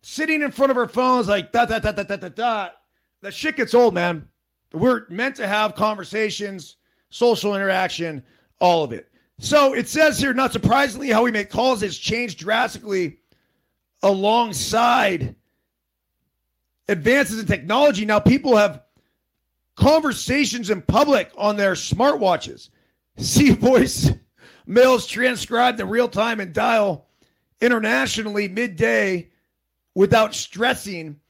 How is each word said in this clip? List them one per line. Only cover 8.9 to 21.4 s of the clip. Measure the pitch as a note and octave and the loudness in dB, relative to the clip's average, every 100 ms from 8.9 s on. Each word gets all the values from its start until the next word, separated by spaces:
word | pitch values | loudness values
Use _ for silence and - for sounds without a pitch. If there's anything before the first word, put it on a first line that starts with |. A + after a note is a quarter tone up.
it. | A2+ - _ _ - | -8 -14 _ _ -14
So | - D4 C#4 | 0 4 4
it | A#3+ - | 2 -4
says | D4+ D#4 - | 2 2 2
here, | C#4 | -2
not | B3+ C4+ | 0 -2
surprisingly, | A#3 F#3+ B3+ C#4 A#3 C#4 | -2 2 2 2 -2 0
how | A3 | 2
we | A#3+ | 2
make | A3 G3+ | -2 -4
calls | F#3 B3+ A#3+ | -2 0 0
has | G3 D3+ | -4 -6
changed | - A3+ A#3+ D#3 | -6 -6 -6 -8
drastically | E3+ A3 A#3+ - G#3+ F#3+ E3+ - _ _ _ _ _ _ _ _ | -4 -2 -2 -6 -6 -4 -4 -8 _ _ _ _ _ _ _ _
alongside | F#3+ G3 G3 A#3 A3+ D#3 - A3 A#3+ B3 G#3+ F3 A#2+ - _ _ _ _ _ _ _ _ _ _ _ _ _ _ - | 0 2 2 2 0 -4 -2 2 2 2 0 -2 -6 -10 _ _ _ _ _ _ _ _ _ _ _ _ _ _ -6
advances | G3 D3+ C4+ C#4 A3 | -2 2 2 2 -4
in | G#3 | -4
technology. | G3 C#3+ A3+ D4 F#3+ G#3+ | -4 -2 2 4 2 0
Now | G#3 | 2
people | - C4+ C#4+ A3 | 4 2 4 4
have | G#3 C#3 _ _ _ _ _ _ _ _ _ - | 4 0 _ _ _ _ _ _ _ _ _ 2
conversations | C4+ D#4+ D4+ F#3+ - C4+ C4 A#3+ G3 | 4 4 2 -4 -2 -2 0 -4 -4
in | G#3 | -4
public | - F#3+ D4 B3+ - | 0 2 4 2 0
on | - | -4